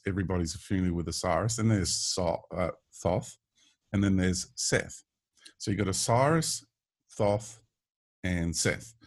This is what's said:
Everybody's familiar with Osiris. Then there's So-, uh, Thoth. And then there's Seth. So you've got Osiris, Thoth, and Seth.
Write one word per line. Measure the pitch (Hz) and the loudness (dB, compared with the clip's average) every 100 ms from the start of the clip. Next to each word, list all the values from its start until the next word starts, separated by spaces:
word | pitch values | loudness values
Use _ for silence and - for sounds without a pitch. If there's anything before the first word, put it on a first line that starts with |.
| - | -4
Everybody's | 95 87 90 82 | -2 0 0 -2
familiar | - - 98 92 | -4 -4 0 0
with | 85 80 | 0 -4
Osiris. | 82 92 82 110 113 | -4 0 0 0 0
Then | 110 | 2
there's | 107 85 | 2 2
So-, | - - - 87 - - 85 | -2 -2 0 0 -2 -4 -4
uh, | 90 - _ - | -4 -4 _ -4
Thoth. | - 90 - - _ _ _ _ _ | 0 0 -2 -14 _ _ _ _ _
And | 98 | 0
then | 101 95 | 2 4
there's | 92 92 - - | 2 0 -4 -6
Seth. | - 127 - - - _ _ _ - - | -2 0 -2 -10 -20 _ _ _ -20 -8
So | - | -4
you've | 95 | 0
got | 101 | 0
Osiris, | 117 - 117 139 165 156 - - _ _ _ _ - | 0 2 4 4 4 0 -4 -10 _ _ _ _ 0
Thoth, | 104 104 - - _ _ _ _ _ _ | 2 2 -2 -16 _ _ _ _ _ _
and | 92 87 85 | -4 -2 -2
Seth. | 80 - - - - | 0 0 -2 -6 -20